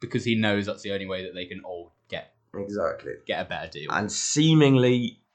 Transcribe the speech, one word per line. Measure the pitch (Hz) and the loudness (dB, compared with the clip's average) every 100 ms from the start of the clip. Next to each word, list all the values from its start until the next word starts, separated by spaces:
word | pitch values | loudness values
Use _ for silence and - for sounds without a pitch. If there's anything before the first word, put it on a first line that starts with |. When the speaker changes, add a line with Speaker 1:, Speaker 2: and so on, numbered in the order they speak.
Speaker 1:
because | 117 120 | -6 -4
he | 117 113 | 0 2
knows | 107 101 | 2 0
that's | 101 - | -2 -6
the | 107 | -8
only | 98 98 | -8 -6
way | 92 | -8
that | 92 | -8
they | 90 | -10
can | 90 92 | -12 -12
all | 90 87 85 _ _ | -12 -14 -16 _ _
get | 80 - _ _ | -12 -12 _ _
Speaker 2:
Exactly. | 101 101 101 80 - 69 62 - | -10 -6 -4 -4 -4 -10 -10 -6
Speaker 1:
get | 85 | -6
a | - | -6
better | 82 80 | -8 -10
deal. | 73 76 | -10 -4
Speaker 2:
And | 85 104 | -2 -2
seemingly | - - 151 160 156 139 135 123 123 120 - _ | -4 0 4 6 8 8 6 6 2 0 -8 _